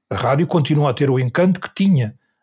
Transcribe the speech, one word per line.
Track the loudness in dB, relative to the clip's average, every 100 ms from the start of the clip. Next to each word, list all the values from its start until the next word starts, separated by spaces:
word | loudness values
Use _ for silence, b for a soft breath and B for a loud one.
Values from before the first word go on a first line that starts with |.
| _
a | -4
rádio | -2 0 0
continua | 0 0 0 0
a |
ter | 0 0
o | 0
encanto | -2 0 0 0
que | -6 -2
tinha. | 2 2 0 -6 _ _